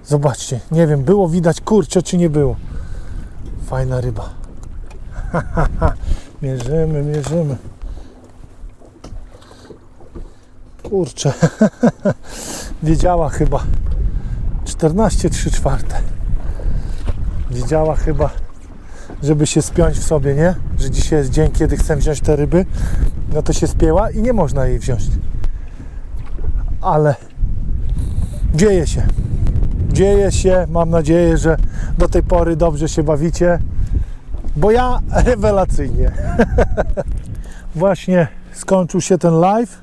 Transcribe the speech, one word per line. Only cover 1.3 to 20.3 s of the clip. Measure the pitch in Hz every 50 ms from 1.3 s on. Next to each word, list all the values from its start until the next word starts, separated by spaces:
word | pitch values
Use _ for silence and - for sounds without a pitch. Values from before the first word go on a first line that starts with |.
| 160 185 160 170 156 -
kurczę, | - - 214 208 165 - - 185
czy | 165 - -
nie | 175 175 165
było. | 147 151 143 127 117 - - - - - - - - - - - - - - - - - - - - - -
Fajna | - 139 131 127 131 127 127
ryba. | 123 127 113 - - - - - - - - - - - - - - - - - - - - - - -
<laughs> | - 165 - - - 165 143 - - - - - - - - - - - - - - -
Mierzymy, | 151 135 131 127 120 127 151 160 160 156 156 147
mierzymy. | 143 147 151 151 139 135 156 175 160 143 131 - - - - - - - - - - - - - - - - - - - - - - - - - - - - - - - - - - - - - - - - - - - - - - - - - - - - - - - - - - - - - - - - -
Kurczę. | - - 208 190 170 135 - - - 143 - - - 151 - - 220 196 - - - 208 - - - 202
<laughs> | - - - - - - - - - - - - - -
Wiedziała | 160 156 - - - 180 175 170 160 135
chyba. | - - 156 139 143 123 - - - - - - - - - - - - - - - - - - - - -
Czternaście | - - - 165 156 156 202 220 190 - - - 160
trzy | - - - 151
czwarte. | 151 - - 139 135 - - - - - - - - - - - - - - - - - - - - - - - - - - - - - - - - - - -
Wiedziała | 127 123 120 - 151 156 156 156 151
chyba, | - - 156 151 143 151 139 - - - - - - - - - - - - - - - - - -
żeby | 147 143 156 147 151
się | - - 156
spiąć | - - - - 165 147 - -
w |
sobie, | - - 165 147 135 143